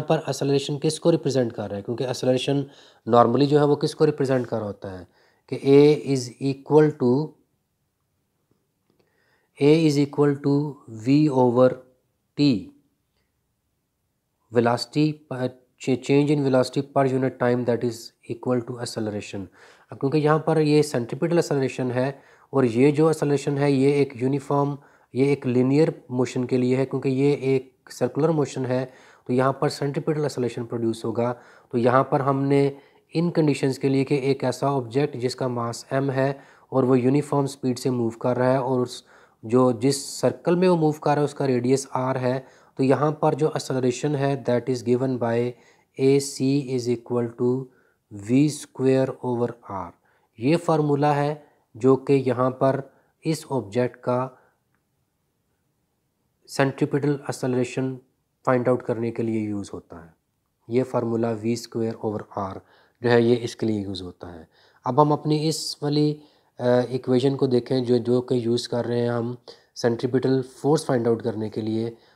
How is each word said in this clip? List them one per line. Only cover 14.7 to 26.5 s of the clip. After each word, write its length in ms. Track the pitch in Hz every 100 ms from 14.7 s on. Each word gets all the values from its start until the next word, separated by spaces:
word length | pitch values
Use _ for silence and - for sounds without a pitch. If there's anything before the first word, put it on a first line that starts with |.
| 120 - 151 151 151 _
per, 160 | 127 127 - _ _
ch-, 200 | - 127
change 280 | - 143 147
in 120 | 147
velocity 380 | 135 127 127 - 139
per 180 | 139 135
unit 320 | 131 131 127
time 240 | 123 123 123
that 180 | 117 123
is 140 | 113 - _ _
equal 360 | 117 - 123 117
to 120 | 120
acceleration। 640 | 120 - 110 104 - 101 92 _ - - _
अब 60 | 117
क्योंकि 180 | 139 156
यहाँ 220 | 147 156 156
पर 120 | 160
ये 220 | 151 151
सेंट्रीपिटल 540 | 147 131 117 143 170 170
एक्सेलरेशन 540 | 160 143 131 - 127
है 300 | 123 131 135 _ _ _
और 120 | 135 127
ये 260 | 110 139
जो 180 | 143 160
एक्सेलरेशन 480 | 156 147 143 151 143
है 140 | 143
ये 180 | 135 139 143
एक 120 | 139 113
यूनिफॉर्म, 600 | 127 143 139 143 143 143 - _ _
ये 180 | 120 139
एक 140 | 139 131
लीनियर 480 | 123 127 143 160 - -
मोशन 320 | 127 123 131
के 140 | 123